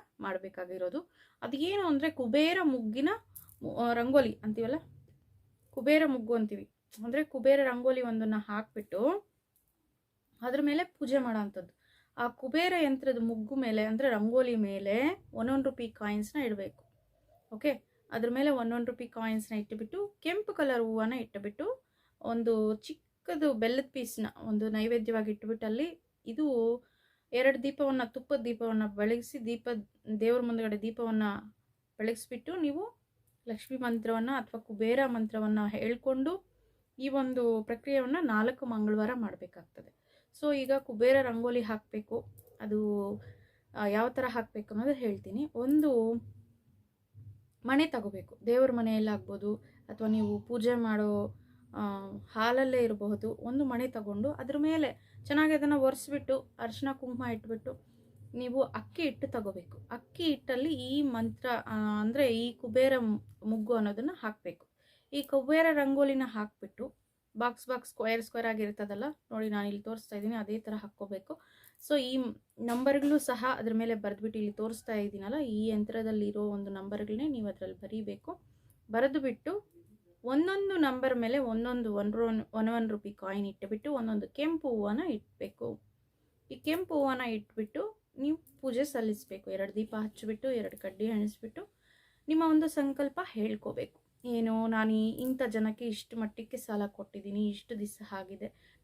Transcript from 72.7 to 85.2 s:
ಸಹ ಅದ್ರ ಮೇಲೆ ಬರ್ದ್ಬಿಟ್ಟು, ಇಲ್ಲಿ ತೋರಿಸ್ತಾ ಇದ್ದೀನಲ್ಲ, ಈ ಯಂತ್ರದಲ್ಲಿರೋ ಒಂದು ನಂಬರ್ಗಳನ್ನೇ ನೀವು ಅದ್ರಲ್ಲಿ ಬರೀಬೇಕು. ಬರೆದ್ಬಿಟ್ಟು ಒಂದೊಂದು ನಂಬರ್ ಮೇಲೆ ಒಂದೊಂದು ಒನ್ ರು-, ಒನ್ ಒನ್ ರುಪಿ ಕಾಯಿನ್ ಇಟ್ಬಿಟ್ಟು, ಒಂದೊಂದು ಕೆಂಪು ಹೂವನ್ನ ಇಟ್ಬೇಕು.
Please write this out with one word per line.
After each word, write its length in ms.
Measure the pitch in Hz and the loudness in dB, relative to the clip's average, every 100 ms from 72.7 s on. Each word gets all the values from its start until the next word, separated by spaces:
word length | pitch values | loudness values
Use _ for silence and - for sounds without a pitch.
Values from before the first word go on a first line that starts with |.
| 240 262 277 285 294 | 2 4 4 6 4
ಸಹ 280 | 285 240 254 254 | 4 0 0 0
ಅದ್ರ 160 | 226 | 0
ಮೇಲೆ 220 | 220 226 226 | 0 0 0
ಬರ್ದ್ಬಿಟ್ಟು, 440 | 208 202 220 220 | -2 -4 -4 -2
ಇಲ್ಲಿ 120 | 208 | -4
ತೋರಿಸ್ತಾ 420 | 208 220 226 - | -2 -6 -6 -4
ಇದ್ದೀನಲ್ಲ, 440 | 220 202 202 196 285 | -2 -2 -4 -4 -2
ಈ 300 | 269 214 220 | 0 0 0
ಯಂತ್ರದಲ್ಲಿರೋ 760 | 214 208 226 220 214 208 208 | 0 0 -2 -2 0 0 -2
ಒಂದು 280 | 208 202 196 | -2 -4 -6
ನಂಬರ್ಗಳನ್ನೇ 560 | 196 196 202 208 214 302 | -8 -6 -6 -4 -2 -2
ನೀವು 200 | 254 208 | -2 -4
ಅದ್ರಲ್ಲಿ 320 | 190 190 190 | -6 -10 -10
ಬರೀಬೇಕು. 600 | 208 220 208 202 - 370 _ _ _ _ - | -8 -8 -6 -10 -10 -14 _ _ _ _ -4
ಬರೆದ್ಬಿಟ್ಟು 800 | 220 269 277 269 220 - 403 - - - - _ _ | 2 2 2 -2 -4 -6 -6 -8 -20 -20 -20 _ _
ಒಂದೊಂದು 540 | 233 277 349 392 392 370 | -2 2 2 2 0 2
ನಂಬರ್ 380 | 285 254 262 247 | 2 2 0 2
ಮೇಲೆ 220 | 226 269 | 2 2
ಒಂದೊಂದು 580 | 247 220 240 247 226 202 | 2 0 0 -2 -2 0
ಒನ್ 180 | 202 | 0
ರು-, 320 | 214 233 220 - | 2 2 0 -2
ಒನ್ 160 | 220 220 | 0 0
ಒನ್ 200 | 233 226 | 2 0
ರುಪಿ 220 | 208 202 | -4 -8
ಕಾಯಿನ್ 360 | 208 190 196 202 | -10 -4 -2 -4
ಇಟ್ಬಿಟ್ಟು, 460 | 196 196 214 294 | -6 -6 -6 -2
ಒಂದೊಂದು 360 | 277 226 208 214 | -2 -2 -2 -4
ಕೆಂಪು 400 | - 302 330 285 | -2 -2 0 -2
ಹೂವನ್ನ 320 | 226 202 220 359 | 0 0 0 -2
ಇಟ್ಬೇಕು. 720 | 214 | -4